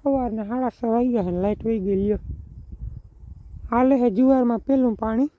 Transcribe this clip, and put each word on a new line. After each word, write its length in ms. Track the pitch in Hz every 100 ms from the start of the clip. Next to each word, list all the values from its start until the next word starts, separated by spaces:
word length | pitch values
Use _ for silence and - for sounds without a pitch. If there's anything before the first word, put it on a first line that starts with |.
સવારના 400 | 285 269 240 220
સાડા 260 | 202 247 254
છ 140 | -
વાગ્યા 400 | 233 226 254 240
છે 80 | 180
ને 100 | 175
લાઇટ 240 | 196 208 220
વહી 140 | 226
ગઈ, 160 | 190 196
લ્યો. 240 | 202 208 - - - - - - - - - - - - - - -
હાલે 280 | 233 262 269
છે 100 | 247
જુવારમાં 500 | 196 262 262 240 233
પહેલું 360 | - 269 247 208
પાણી. 340 | 220 220 285